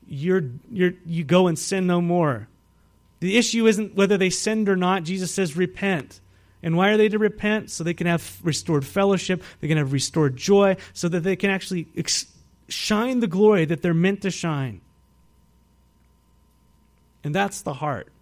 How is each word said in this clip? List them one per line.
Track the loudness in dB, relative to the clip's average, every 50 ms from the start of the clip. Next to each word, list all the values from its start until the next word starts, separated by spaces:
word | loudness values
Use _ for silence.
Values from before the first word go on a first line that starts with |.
| _
you're, | -14 -10 -4 0 0 0 0 0 -4 -8 -14 -14 -8
you're, | -2 0 0 0 -2 -4 -10
you | -6 -6 -4 0
go | 4 4 6 6
and | 4 2
sin | -2 -4 -4 -2 0 0
no | 2 2 2
more." | 2 2 2 2 2 2 0 -2 -6 -14 _ _ _ _ _ _ _ _ _ _ _ _ _ -6
The | -2 0 2
issue | 2 2 2 2 2 4
isn't | 4 4 2 0 -2 0
whether | 2 2 4 4
they | 2 2 0
sinned | 0 -2 -2 -2 0 0 0
or | 0 2
not. | 2 2 0 0 0 -2
Jesus | -4 -4 -4 -4 -4
says, | -2 -2 -2 -2 -2
"Repent." | -2 -2 -4 -4 -4 -2 -2 -2 -2 -4 -10 -18 -20 _ _ _ _ _ _ _ _ -4
And | -2 0
why | 2 2 4
are | 4
they | 4 4
to | 4 2 2
repent? | 0 0 -2 -2 -2 -2 -2 -2 -4 -6
So | -8 -6 -4
they | -4 -4
can | -2 0
have | 0 0 0 -2 -6 -12 -6
restored | -4 -4 -4 -2 -2 0 0 0 -2
fellowship, | -2 0 2 2 2 2 0 0 -2 -4 -4 -6 -12 -14 -6
they | -4
can | -2 0
have | 0 0 0 -2
restored | -2 -2 -2 0 0 0 0 0
joy, | -2 0 4 4 6 4 4 2 -2 -6 -16
so | -10 -6 -4
that | -2 -2 -2
they | -2 -2 -2
can | 0 0 0
actually | 0 -2 -4 -6 -6 -6 -8 -8 -8
ex-, | -8 -4 -4 -4 -4 -6 -8 -14 -20 -20 _ _ _ _
shine | -12 -10 -6 -2 0 0 0 0 0 0 0
the | 0
glory | 0 2 4 6 6 6 6 4
that | 0 0 -2 0
they're | 0 2
meant | 2 2 2 0 -2 -4
to | -6
shine. | -6 -4 -4 -4 -4 -4 -4 -6 -8 -12 _ _ _ _ _ _ _ _ _ _ _ _ _ _ _ _ _ _ _ _ _ _ _ _ _ _ _ _ _ _ _ _ _ _ _ _ _ _ _ _ _ _ _ _ _ _ _ _ -6
And | -4 -2
that's | -2 -2 -2 -4 -8
the | -8 -8 -8
heart. | -6 -4 -6 -6 -6 -10 -14 _ _